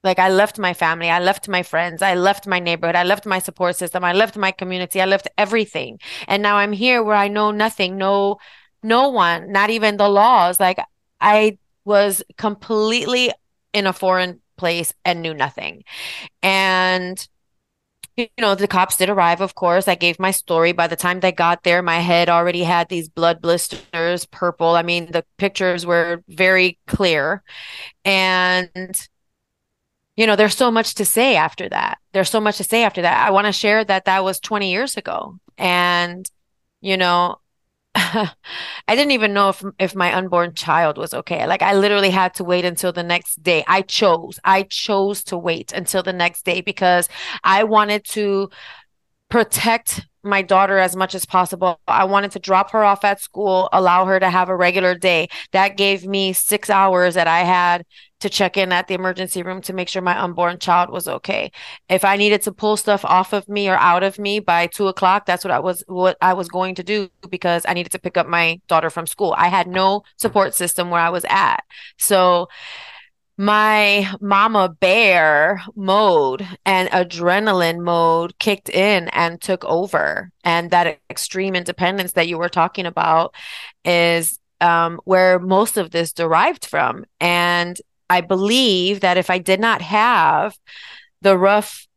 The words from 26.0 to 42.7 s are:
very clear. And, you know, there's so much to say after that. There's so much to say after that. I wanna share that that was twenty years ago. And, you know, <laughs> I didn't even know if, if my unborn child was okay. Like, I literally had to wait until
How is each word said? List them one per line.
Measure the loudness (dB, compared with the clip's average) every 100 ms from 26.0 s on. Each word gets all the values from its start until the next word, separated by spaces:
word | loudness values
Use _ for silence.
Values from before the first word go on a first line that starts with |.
| 0 -6 _
very | 0 2 4 2 -2 -8
clear. | -2 0 2 0 -4 _ -20 -18 -18 -20 _
And, | -2 0 2 2 2 0 -4 -10 -10 -12 -12 _ _ _ _ _ _ _ _ _ _
you | -2 2
know, | 4
there's | 2
so | 4 2
much | 2 -2 -4
to | -2
say | 2 2 2
after | 0 -4 -6
that. | -4 -6 -8 _
There's | -2 0
so | 0
much | -2 -4
to |
say | -2 0
after | 0 0
that. | 0 2 2
I |
wanna | 2 0
share | 0 0 0
that | 0 -2
that | 0 0
was | 0 -6
twenty | -6 -4 -2
years | -4 -4 -8
ago. | -8 -10 -10 -18 _ -6
And, | -2 0 2 0 -2 -8 -16 _ _ _ _ _
you | -4 0
know, | 2 2 0 -4 _ _ _ _ _
<laughs> |
I | -4 -2 -2 -4 -8 -18 -14 -14 -10 -2
didn't | 0 2
even | 2 2
know | 2 2
if, | 0 -10 -4
if | -4
my | 0 0 0
unborn | 0 0 -2
child | -6 0 2 2 -2
was | -8
okay. | -8 -8 -6 -2
Like, | 0
I | 2
literally | 2 2 2 2
had | 2 0
to | -2
wait | -2 0
until | 0